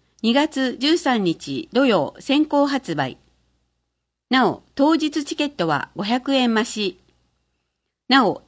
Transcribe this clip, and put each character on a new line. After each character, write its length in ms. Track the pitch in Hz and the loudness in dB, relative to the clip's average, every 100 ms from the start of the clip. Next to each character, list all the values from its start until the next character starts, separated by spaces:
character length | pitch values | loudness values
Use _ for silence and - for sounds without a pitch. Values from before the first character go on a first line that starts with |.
| _ - | _ -4
二 120 | 220 | 0
月 420 | 262 302 269 262 - | 2 0 -2 -4 -2
十 180 | 277 349 | 0 0
三 280 | 277 240 | 0 0
日 440 | 180 160 - 135 - | 0 -4 -6 -8 -4
土 140 | 240 269 | 0 2
曜 280 | 190 135 - | 2 0 -8
先 240 | - 277 | -2 0
行 240 | 302 285 285 | 2 0 0
発 260 | 277 - | -2 -4
売。 220 | 151 131 - _ _ _ _ _ _ _ _ _ _ - | -4 -6 -8 _ _ _ _ _ _ _ _ _ _ -2
な 180 | 254 214 | 2 2
お、 140 | 107 _ | -2 _
当 220 | - 294 320 | 0 2 2
日 280 | 302 311 | 0 -4
チ 120 | 294 320 | -6 -4
ケ 100 | 294 | -4
ッ 20 | |
ト 180 | - 165 | -2 -2
は 240 | 143 - - | -2 -4 -8
五 80 | |
百 300 | 202 247 - | -4 -2 0
円 200 | 269 247 | 0 2
増 100 | 220 | 0
し。 340 | 247 214 196 - _ _ _ _ _ _ _ _ _ _ - | -2 -4 -6 -8 _ _ _ _ _ _ _ _ _ _ 0
な 180 | 269 208 | 2 2
お、 160 | - | -2